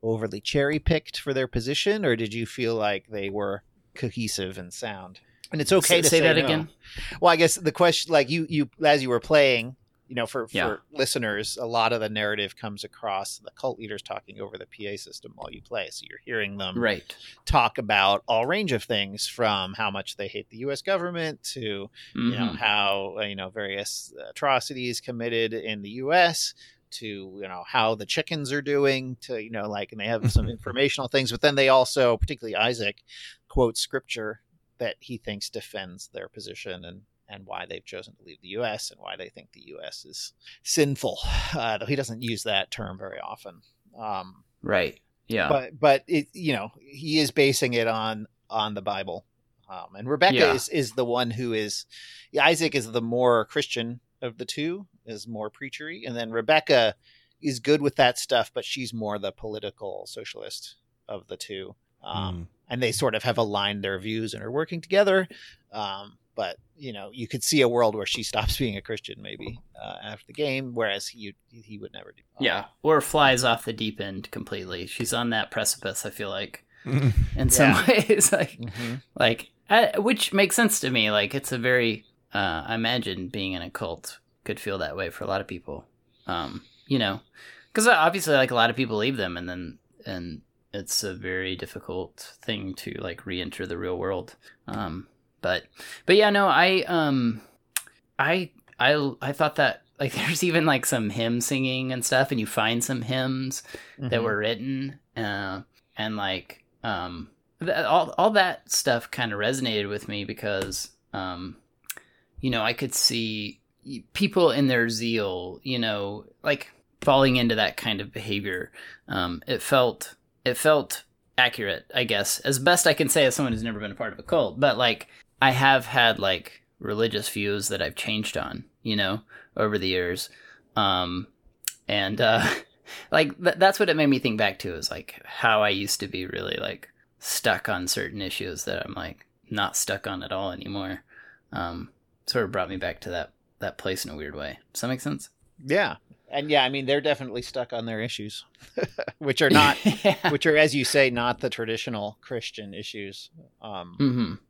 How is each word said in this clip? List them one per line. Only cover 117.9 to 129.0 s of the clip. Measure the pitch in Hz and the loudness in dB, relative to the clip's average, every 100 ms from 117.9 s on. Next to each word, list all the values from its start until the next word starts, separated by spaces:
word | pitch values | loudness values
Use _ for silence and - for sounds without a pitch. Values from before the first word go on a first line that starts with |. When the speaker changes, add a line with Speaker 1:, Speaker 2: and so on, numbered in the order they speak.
| 104 | -4
Speaker 2:
of | 107 | -6
behavior. | - 110 104 98 90 - - - - - | -8 -4 -4 -4 -6 -8 -14 -18 -20 -6
Um, | 95 90 87 - | -2 -2 -4 -4
it | 131 | -6
felt, | - 135 123 - - - _ _ | 2 4 4 0 -12 -14 _ _
it | - 123 | -4 2
felt | 156 151 - - - _ _ - | 4 4 2 -8 -10 _ _ 2
accurate, | 123 - 101 85 - | 2 2 -4 -4 -4
I | - | -4
guess, | 120 107 101 - | 0 0 0 -2
as | - 135 | 0 2
best | 135 175 - | 4 6 4
I | |
can | 151 147 | 4 4
say | 160 | 4
as | 135 | 4
someone | 120 139 | 4 0
who's | 113 | -2
never | 113 104 | -4 -6
been | 104 | -8
a | |
part | 98 113 | -6 -8
of | - | -8
a | |
cult. | - 170 190 151 | 0 2 2 4
But, | 143 113 | 2 4
like, | 123 110 - - _ _ | 2 2 -6 -20 _ _
I | 135 | 4
have | 127 135 135 123 | 6 6 6 4
had, | 127 120 107 | 4 4 4
like, | 98 90 - - _ _ | 0 0 -4 -20 _ _
religious | 110 107 113 107 101 | -6 0 0 0 -4
views | - 101 101 98 | -4 -2 -2 -2
that | 101 | -2
I've | - | -4
changed | - - 107 107 - | -4 -4 -2 -2 -4
on, | - 82 - _ | -6 -8 -14 _
you | - | -4
know, | 107 | 0